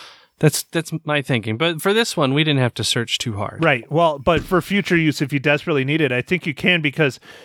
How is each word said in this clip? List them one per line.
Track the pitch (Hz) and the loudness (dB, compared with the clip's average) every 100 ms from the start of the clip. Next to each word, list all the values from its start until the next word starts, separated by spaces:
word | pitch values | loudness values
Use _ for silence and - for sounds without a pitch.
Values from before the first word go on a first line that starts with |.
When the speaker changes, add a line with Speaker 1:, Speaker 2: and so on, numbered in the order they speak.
| - - _ - | -20 -20 _ 0
Speaker 1:
that's, | 156 - | 0 2
that's | - 170 156 160 | -4 -6 -4 -6
my | 151 147 | -2 -2
thinking. | 135 127 104 110 | 0 -2 -2 -2
But | 165 160 | -2 0
for | 190 | 0
this | 214 233 - | 2 0 0
one, | 135 | 2
we | 139 | 2
didn't | 156 139 | 2 2
have | 123 | 2
to | - | 0
search | 107 127 117 - | -2 -2 -2 -4
too | 123 | -4
hard. | 104 101 147 | -4 -6 -4
Speaker 2:
Right. | 160 127 - | -2 -2 -2
Well, | 147 170 143 | 0 2 0
but | 131 160 | 2 0
for | - 185 | 2 0
future | - 202 160 170 | 0 -2 2 2
use, | 160 135 | 2 0
if | 139 | -2
you | 143 | -2
desperately | 143 147 - 147 | 0 0 0 0
need | 131 160 | 0 0
it, | 143 | 2
I | 123 | 0
think | - 185 175 | -2 -2 -4
you | |
can, | 135 196 180 | -2 2 2
because | 147 131 147 - - - | 0 0 0 0 -12 -20